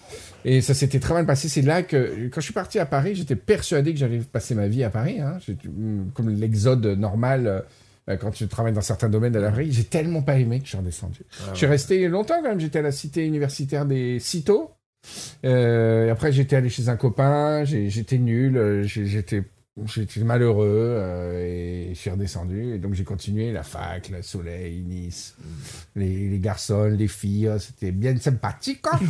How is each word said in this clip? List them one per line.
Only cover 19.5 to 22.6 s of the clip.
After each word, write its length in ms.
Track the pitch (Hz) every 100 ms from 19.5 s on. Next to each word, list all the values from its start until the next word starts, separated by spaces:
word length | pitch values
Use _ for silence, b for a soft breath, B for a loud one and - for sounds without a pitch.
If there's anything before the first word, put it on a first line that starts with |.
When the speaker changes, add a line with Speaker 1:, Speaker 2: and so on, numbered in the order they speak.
| _ _ - 107
Speaker 1:
j'étais 340 | 113 101 104
malheureux. 720 | 113 123 120 104 104 107 117 117
Euh, 480 | 92 90 87 90 90
et 480 | 87 87 90 87
je 60 | 90
suis 100 | 101
redescendu. 640 | 92 98 - 87 98